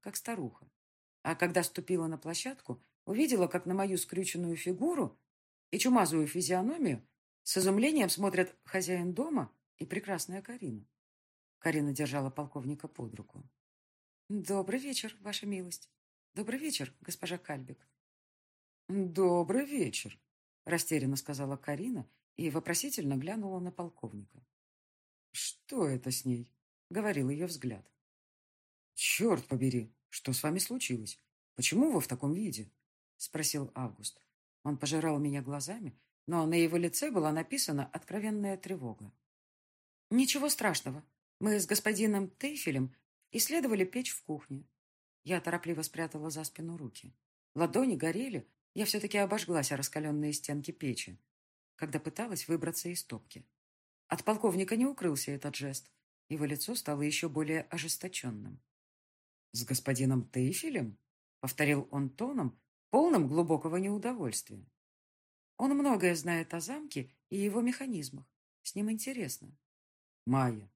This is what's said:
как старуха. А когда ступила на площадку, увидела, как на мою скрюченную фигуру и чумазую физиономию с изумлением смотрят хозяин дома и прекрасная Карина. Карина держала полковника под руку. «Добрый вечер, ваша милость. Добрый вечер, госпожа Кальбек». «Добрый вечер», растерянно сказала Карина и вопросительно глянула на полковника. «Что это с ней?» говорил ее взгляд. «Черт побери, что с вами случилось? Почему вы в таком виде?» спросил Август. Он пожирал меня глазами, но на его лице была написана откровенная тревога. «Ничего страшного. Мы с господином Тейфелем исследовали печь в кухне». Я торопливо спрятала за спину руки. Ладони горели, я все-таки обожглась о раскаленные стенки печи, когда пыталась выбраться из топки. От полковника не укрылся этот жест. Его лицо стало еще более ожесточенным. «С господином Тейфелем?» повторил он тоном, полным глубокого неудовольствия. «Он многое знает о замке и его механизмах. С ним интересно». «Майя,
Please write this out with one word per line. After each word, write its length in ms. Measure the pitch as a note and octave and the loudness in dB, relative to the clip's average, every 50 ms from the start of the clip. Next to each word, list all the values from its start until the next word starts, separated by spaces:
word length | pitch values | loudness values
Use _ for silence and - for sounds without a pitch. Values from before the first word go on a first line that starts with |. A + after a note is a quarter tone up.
как 160 | - G#3 - | -14 -8 -8
старуха. 540 | - - - A#3 G3 C#3+ A2+ - - - - _ _ _ _ _ _ _ _ _ _ - | -8 -6 -4 -4 -4 -4 -6 -8 -12 -20 -20 _ _ _ _ _ _ _ _ _ _ -2
А 120 | D#3 E3 | -2 0
когда 280 | - F3 F3 E3+ F3+ E3+ | 2 2 4 4 2 2
ступила 440 | - - - C#3 - F#3 F3 E3 | 2 -2 -6 -2 0 0 2 2
на 120 | D#3+ D#3+ - | 0 -4 -4
площадку, 640 | - E3 E3+ - - B3+ C4+ - - - B2 - _ _ _ _ - | -6 -6 -4 -4 -4 -6 -8 -10 -8 -10 -10 -10 _ _ _ _ -6
увидела, 440 | - G3 A#3 D#4 C4 B3 F#3+ F3+ - | -4 2 2 4 4 6 4 4 4
как 180 | - F3+ - | 2 -2 0
на 80 | E3+ F#3 | 0 0
мою 240 | G3 G3 G3+ F#3 E3+ | 2 2 2 0 0
скрюченную 580 | - - F3 F3+ F#3 - - E3+ F3 E3+ E3 | -2 -2 -2 -2 -2 -2 -2 -2 -2 -2 -2
фигуру 640 | D3+ - F3+ F#3 F3+ A#3+ E4+ F4 D4 F#3 A2 - _ _ _ _ _ _ _ _ _ _ - | -2 0 -2 0 2 2 0 2 2 0 -2 -2 _ _ _ _ _ _ _ _ _ _ -6
и 80 | - - | -2 2
чумазую 480 | - B3+ B3+ A#3 F#3 D3 D#3+ D#3+ D3+ | 4 6 8 8 6 6 4 2 2
физиономию 800 | D3 - F3 F3 C#3 F#3 F#3 F#3+ B3 D#4+ F4 C#4 F3+ B2+ A2+ - _ _ _ _ _ _ _ - | 2 0 -2 2 2 2 2 2 2 0 2 2 2 2 0 -4 _ _ _ _ _ _ _ -6
с 140 | - - F#3+ | -2 2 4
изумлением 500 | F3 G3 G3 G#3 A#3+ D4 D#4 D4 G3+ F3+ | 4 6 6 6 6 6 4 4 4 2
смотрят 460 | - E3 G3+ G3 F#3 F#3 F3+ F3+ - _ _ | 2 0 0 0 4 2 2 2 0 _ _
хозяин 500 | - - F#3+ F3 E3+ F#3 F3 F3 F3+ F3 | -4 -2 -2 0 0 0 0 0 0 0
дома 380 | G#3+ C#4+ E4 D4+ A3+ B2+ - _ _ _ _ _ - | 0 0 0 2 0 0 -2 _ _ _ _ _ -12
и 80 | D3+ | -8
прекрасная 560 | - F3+ G#3 - G3 F#3+ D#3+ - - F#3 G3 F#3+ | -4 -4 -4 -2 -2 -4 -4 -4 -6 -6 -10 -8
Карина. 440 | - A#3+ B3 G3+ C#3 A2+ G#2 - _ _ _ _ _ _ _ _ _ _ _ _ _ _ _ | -10 -12 -8 -8 -8 -8 -8 -12 _ _ _ _ _ _ _ _ _ _ _ _ _ _ _
Карина 340 | - E3 D3+ D3+ D3 C#3+ C3+ | 0 0 2 2 2 2 2
держала 380 | D3+ D3+ C3 C3 C#3+ C3+ C3+ | 0 0 0 0 0 -2 -2
полковника 580 | - - D3 C#3 - C#3+ B2 C3+ D3 C#3+ - D#3 | -2 -4 -6 -6 -6 -6 -4 -4 -6 -6 -8 -14
под 260 | - - B2 A2 - | -10 -10 -10 -10 -8
руку. 280 | G#2+ G2+ - - - - - _ _ _ _ _ _ _ _ _ _ _ _ _ _ _ - | -12 -14 -14 -16 -20 -20 -20 _ _ _ _ _ _ _ _ _ _ _ _ _ _ _ -4
«Добрый 500 | G#3 G#3 E3+ - G3 G3 F#3 G3 A3 C4 | -4 -4 -2 0 0 0 0 0 -2 -2
вечер, 380 | C4+ C#4+ B3+ - - A3 - - | -2 -2 -4 -4 -4 -4 -10 -10
ваша 260 | F#3+ G#3 G3+ - - | -10 -8 -6 -6 -4
милость. 440 | G3+ G3+ F#3 F3+ F3 E3+ - - _ _ _ _ _ _ _ _ _ - | -4 -4 -4 -4 -6 -10 -12 -12 _ _ _ _ _ _ _ _ _ -8
Добрый 240 | G3 G#3+ A3 A#3+ C4+ | -6 -4 -4 -4 -4
вечер, 360 | D#4 D4+ B3+ - C#3 B2+ - _ | -2 -2 -2 -2 -4 -6 -10 _
госпожа 380 | - - - - - F3 F3+ F3 | -12 -12 -10 -6 -6 -6 -6 -6
Кальбек». 500 | - - D3 C3+ C3 B2+ - _ _ _ _ _ _ _ _ _ _ _ _ _ _ _ _ _ _ _ _ _ _ - | -6 -8 -8 -8 -8 -12 -14 _ _ _ _ _ _ _ _ _ _ _ _ _ _ _ _ _ _ _ _ _ _ -4
«Добрый 760 | F#3+ G3+ F#3+ F3+ D#3+ F3+ F#3+ F3+ F3 F3 E3+ - G3 C4 C#4+ | -2 0 0 0 4 4 6 6 6 6 4 4 2 2 2
вечер», 540 | C#4 D4 C4 E3 A#2 - - - G#2 - - _ _ _ _ _ _ _ _ - D3+ | 2 0 0 0 0 0 -4 -6 -6 -12 -16 _ _ _ _ _ _ _ _ -4 -2
растерянно 480 | E3+ D#3+ - - E3 D3 C3+ C3 C#3 | 0 0 0 2 0 2 2 2 0
сказала 400 | C3+ - - C#3+ B2+ C#3+ C3 C#3 | -2 -4 -6 -6 -6 -4 -4 -6
Карина 500 | C3+ - - D3 C#3+ G3 B3+ B3 D#3 A2+ - _ _ _ _ - | -6 -4 -4 -4 -2 -2 -4 -4 -4 -6 -8 _ _ _ _ -8
и 140 | - F3+ D#3 | -4 -4 0
вопросительно 680 | C#3 D#3+ - - E3+ - - C#4+ - A3+ D#3 C#3 C#3 | -2 -2 -2 0 -2 -2 -2 -2 -4 -2 0 0 0
глянула 420 | C3 C#3 F3 G#3+ A3 G3+ G3 F#3+ F3+ | 0 -2 -2 -4 -4 -4 -4 -4 -4
на 140 | F3+ F3+ F3+ | -6 -6 -6
полковника. 720 | - F3 E3 - - - A2 G#2+ G2+ G2 - _ - - _ _ _ _ _ _ _ _ _ _ _ _ _ _ _ _ _ - | -6 -8 -8 -8 -10 -12 -10 -10 -12 -14 -16 _ -20 -20 _ _ _ _ _ _ _ _ _ _ _ _ _ _ _ _ _ -8
«Что 540 | - - - - _ _ - C#4+ B3 F3 | -8 -8 -8 -8 _ _ -6 -2 0 2
это 240 | C#3+ C3 B2+ - B2+ | 2 0 0 -2 -4
с 140 | B2+ - - | -4 -2 0
ней?» 280 | C3 B2 A#2+ A#2+ _ _ _ _ _ _ _ _ - | -2 -2 -2 -4 _ _ _ _ _ _ _ _ -6
говорил 380 | F3+ G#3+ G#3 G#3+ F#3 D3 C3 C3 | -4 -2 0 0 0 0 0 0
ее 160 | C#3+ D3+ F3+ | 0 -2 -2
взгляд. 440 | F3 E3+ C3+ C3 B2+ G#2+ G2 - _ _ _ _ _ _ _ _ _ _ _ _ _ _ _ _ _ _ _ _ _ - | -4 -6 -6 -6 -6 -6 -6 -12 _ _ _ _ _ _ _ _ _ _ _ _ _ _ _ _ _ _ _ _ _ -6
«Черт 520 | - - - - - G3+ A#3 F#3 B2+ - | -2 0 0 2 2 4 4 2 2 0
побери, 460 | - C3+ B2 C3 C3 B2 B2 A2 A2 - _ _ _ | -2 -2 2 2 2 2 0 -4 -4 -12 _ _ _
что 240 | - - - C3+ B2+ | -14 -8 -4 -2 -2
с 100 | - - | 0 0
вами 160 | D3+ E3 F#3+ | 0 0 0
случилось? 600 | - - A#3+ C4 - - B2+ A2+ G#2+ - - - _ _ _ _ _ _ - | -2 -2 -2 -4 -2 -2 -2 -4 -4 -8 -12 -14 _ _ _ _ _ _ -6
Почему 360 | - B2 - D#3+ A3 C#4+ D#4+ | -2 0 2 4 4 4 6
вы 100 | B3 D#3+ | 4 2
в 60 | - | 0
таком 260 | - B2+ B2+ - C#3 D#3+ | 0 -4 -2 0 -2 0
виде?» 380 | F#3+ A3 F#3 - G#2+ G#2 - _ _ _ _ _ _ _ _ _ | 0 -2 -4 -4 -6 -10 -12 _ _ _ _ _ _ _ _ _
спросил 540 | - - - - D#3+ D3+ - - D3 C#3 - - | -12 -12 -8 -6 -2 -2 0 0 -2 -4 -4 -6
Август. 460 | - C3 A2 G2+ - G#2+ - - _ _ _ _ _ _ _ _ _ - | -6 -6 -6 -6 -8 -10 -12 -12 _ _ _ _ _ _ _ _ _ -4
Он 160 | D3 C#3+ C3 | -4 -4 -2
пожирал 400 | D3 D3 D#3+ D#3+ D#3 D#3+ D3+ C#3+ | -2 0 0 2 2 2 2 2
меня 240 | D3 C#3+ C#3 C#3+ B2+ | 0 0 0 -2 -4
глазами, 560 | C3+ C#3+ C#3+ - - G#3 A#3 G3+ C3 - _ _ _ _ _ - | -4 -6 -6 -6 -6 -8 -8 -10 -10 -12 _ _ _ _ _ -6
но 200 | - F3 E3+ D#3+ | -2 0 2 4
на 80 | D#3+ E3+ | 4 6
его 220 | E3+ E3 D#3+ E3+ | 6 6 6 4
лице 340 | F3 F3 E3 - - C#4+ D4+ | 2 2 2 0 0 -2 2
была 220 | A#3+ F#3 D#3 D3+ D3+ | 2 2 4 4 2
написана 540 | E3 D#3+ - C4+ C#4 - - D3+ C#3 C3+ | 2 0 -2 0 -2 0 0 0 0 -2
откровенная 720 | - - D#3+ - - F3+ G#3+ G#3 A3 G#3+ G#3 G3+ G3 F#3+ | -2 -6 -12 -10 -6 -4 -2 -2 -2 0 0 0 -2 -2
тревога. 560 | F#3 - F#3 F#3+ D#3+ C3 A#2 G#2+ - G#2 G2+ _ _ _ _ _ _ _ _ _ _ _ _ _ _ _ _ _ _ _ - | -4 -4 -6 -6 -6 -6 -8 -8 -10 -12 -16 _ _ _ _ _ _ _ _ _ _ _ _ _ _ _ _ _ _ _ 2
«Ничего 380 | A3 B3 C4+ B3+ - C#4+ C#4 D4 | 4 4 4 4 4 0 2 0
страшного. 560 | C#4+ - - G3+ D#3 - - C#3 C3 D3+ - _ _ _ _ _ _ - | 0 2 2 2 2 0 -2 -4 -8 -8 -12 _ _ _ _ _ _ 0
Мы 180 | F#3+ G#3+ G#3 G#3 | 2 4 4 4
с 80 | E3+ | 2
господином 640 | - G#3 G3+ - G#3+ G#3+ F#3 A3+ G#3+ G#3 G3 G3 F#3 | 2 0 2 2 2 2 4 4 4 4 2 0 -2
Тейфелем 640 | - - - C#4+ D4+ C#4+ - E3 C3+ C3+ C3 C3 - _ _ _ _ _ _ _ - | -6 -6 -6 -6 -4 -4 -4 -2 0 0 0 -2 -4 _ _ _ _ _ _ _ -2
исследовали 520 | A#3 - - D4+ E4+ C4 B3 A3 G3 F#3 | -2 0 2 2 0 2 2 2 2 2
печь 260 | F#3 - B3 B3+ - | 0 0 -4 -4 -4
в 120 | - - - | -6 -8 -6
кухне». 420 | - D#3 C#3+ - - C#3 C3+ - _ _ _ _ _ _ _ _ _ _ _ - | -6 -8 -8 -6 -10 -12 -12 -12 _ _ _ _ _ _ _ _ _ _ _ -6
Я 160 | D3 F#3 E3+ | -4 -4 -2
торопливо 420 | - E3+ E3 E3+ - E3 E3+ D#3 D#3 | 0 -2 -2 -2 -2 -2 -4 -2 -4
спрятала 480 | - - E3 E3 D#3 - D3+ D3+ D#3+ | -6 -4 -4 -4 -4 -4 -6 -6 -6
за 140 | C#3+ D#3 D#3 | -6 -6 -8
спину 320 | - - - D#3+ E3 E3+ | -8 -8 -8 -8 -8 -8
руки. 360 | E3+ C#3+ A2+ - - - - - _ _ _ _ _ _ _ - | -8 -10 -10 -12 -12 -18 -18 -20 _ _ _ _ _ _ _ 0
Ладони 420 | D3+ E3+ E3 - - C4+ B3+ F#3+ | 0 2 4 4 4 4 4 2
горели, 520 | C3 D#3+ D#3+ E3 G#3 C4 C4+ G#3 C3+ - _ _ _ _ _ - F#3+ | 2 0 0 0 0 -2 -4 -6 -8 -8 _ _ _ _ _ -4 -2
я 60 | G#3+ | 0
все-таки 340 | - - G#3+ G#3 G#3 - G#3 | 0 0 0 0 0 2 2
обожглась 540 | G3+ F3+ G#3 A3 - - F3 D#3 C3+ - D3 | 2 4 2 -2 0 0 2 2 2 2 0
о 40 | |
раскаленные 560 | C3 C#3 - - D3+ D3+ D3+ D3 D3 D3+ D3+ D3 | 0 -2 -2 -2 -2 -2 0 0 0 0 0 -2
стенки 380 | - - - D3 D3 C#3+ - | -2 -4 -2 -4 -4 -4 -6
печи, 480 | - - D#3+ C3+ A2+ - - - F#2 - _ _ _ _ _ _ _ _ _ _ _ | -8 -4 -2 -2 -2 -2 -4 -8 -10 -18 _ _ _ _ _ _ _ _ _ _ _
когда 240 | - D#3+ D#3 C3 - | -8 -8 -4 -4 -2
пыталась 480 | - D#3 - - A3+ A#3+ F#3 - - | -4 -4 -6 -6 -6 -4 -4 -6 -2
выбраться 420 | - E3 D#3+ E3 E3 D#3+ - - F3 | 0 0 0 0 -2 -4 -4 -4 -4
из 140 | F3 - - | -6 -6 -6
топки. 420 | - - - - _ - - - _ _ _ _ _ _ _ _ _ _ _ _ | -8 -10 -12 -12 _ -20 -20 -20 _ _ _ _ _ _ _ _ _ _ _ _
От 160 | - E3+ - - | -4 -4 0 2
полковника 540 | - A3 G#3+ - G#3 E3+ F#3 F#3+ - A3+ | 2 2 4 4 2 4 2 0 2 2
не 100 | A3+ B3 | 2 2
укрылся 460 | C#4 C4+ - - E3+ D3 C#3 - - C#3+ | 2 2 0 0 0 0 0 -2 -4 -6
этот 240 | C#3 - D3 C#3 | -4 -6 -6 -6
жест. 340 | - C#3 C#3 C3+ - - - _ _ _ _ _ _ _ - | -4 -6 -6 -6 -8 -10 -14 _ _ _ _ _ _ _ -6
Его 160 | D#3 D3+ D3+ | -4 -2 0
лицо 320 | C#3 D3 D3 - - B3 | 0 0 -2 -2 -4 -4
стало 260 | A#3 - D3+ D3 C#3+ D3 | -4 -2 -2 -2 0 0
еще 260 | D3+ D3 - E3+ E3 | 0 0 0 -2 0
более 340 | C#3 D#3 D#3 D3 D#3+ D#3+ - | 0 0 0 2 0 -2 -2
ожесточенным. 1000 | - - E3 C#3+ E3 - - - F#3 F#3 - - B2 G#2+ G#2 G2+ F#2+ F#2+ - _ _ _ _ _ _ _ _ _ _ _ _ _ _ _ _ _ _ | -4 -6 -6 -4 -4 -4 -4 -4 -6 -6 -6 -6 -6 -6 -6 -10 -12 -14 -16 _ _ _ _ _ _ _ _ _ _ _ _ _ _ _ _ _ _
«С 140 | - A#2 A#2+ | -6 -6 -2
господином 640 | - C3 - - C#3 C3 B2 C3 B2+ C3 B2 A2 - | -2 -2 -2 0 0 2 4 4 4 4 2 0 0
Тейфелем?» 680 | - B2+ B2+ C#3 F#3+ - - D#4+ C4+ F#3 A#2+ A2 G2+ - _ _ _ _ _ _ _ - | 0 2 2 2 2 0 -2 -2 -2 -2 -2 -4 -6 -12 _ _ _ _ _ _ _ -8
повторил 480 | - B2 - - D3+ C#3+ D3 C#3 B2+ - | -8 -6 0 2 4 4 4 2 2 -2
он 180 | - C#3 C#3 B2+ | -2 -2 -2 -2
тоном, 480 | C3+ - A3+ C4 C#4+ B3 D3+ B2+ - _ _ _ _ _ _ - | -2 -2 -4 -2 0 0 0 0 -2 _ _ _ _ _ _ 2
полным 360 | - C4 D#4 F4 D4+ G3 D3+ | 4 6 6 8 6 6 6
глубокого 520 | B2+ D3+ E3 E3 D#3+ E3 D3+ D#3 D#3+ E3 F#3 | 4 4 2 4 4 4 2 2 0 0 0
неудовольствия. 840 | F#3+ G3+ G#3 G#3 - A#3+ B3+ A3+ D#3 A#2 G2+ - - - G#2+ G2+ F#2+ _ _ _ _ _ _ _ _ _ _ _ _ _ _ _ _ _ _ | 0 0 0 0 -2 -4 -4 -2 -4 -2 -2 -4 -6 -8 -14 -18 -18 _ _ _ _ _ _ _ _ _ _ _ _ _ _ _ _ _ _
«Он 140 | - A#3+ C4+ | 0 2 2
многое 440 | C#4+ C#4 C#4+ C#4 A#3+ F#3+ - F3 E3+ | 4 4 6 4 4 6 6 4 4
знает 400 | D#3+ D3 F3 E3+ E3 E3 - - | 4 0 0 0 0 0 -2 -4
о 60 | E3+ | -6
замке 500 | E3 F#3+ C4+ D4+ D4+ C#4+ - C#3 B2+ - _ _ _ - | -6 -6 -8 -8 -8 -8 -6 -8 -8 -8 _ _ _ -6
и 60 | F3+ | -4
его 240 | G3 G3+ G#3 G3 A#3+ | 0 0 0 2 2
механизмах. 640 | A#3 B3 B3 - C4+ C4 A3+ D#3+ C#3 C3 C3+ C3+ C3+ _ _ _ _ _ _ _ - | 2 2 0 -2 -4 -4 -4 -4 -4 -6 -10 -12 -16 _ _ _ _ _ _ _ -14
С 140 | - - | -8 -4
ним 160 | G3 G#3 G#3+ A3 | -2 0 0 0
интересно». 640 | A3 - C4 C4+ B3 F#3+ B2+ - - - - - _ _ _ _ _ _ _ _ _ _ _ _ _ - | -2 -4 -6 -4 -4 -4 -6 -6 -8 -12 -18 -20 _ _ _ _ _ _ _ _ _ _ _ _ _ 0
«Майя, 460 | A#2 B2+ C3+ C3 A#2+ A2+ G#2+ G2+ - _ | 2 4 4 4 2 0 -2 -8 -14 _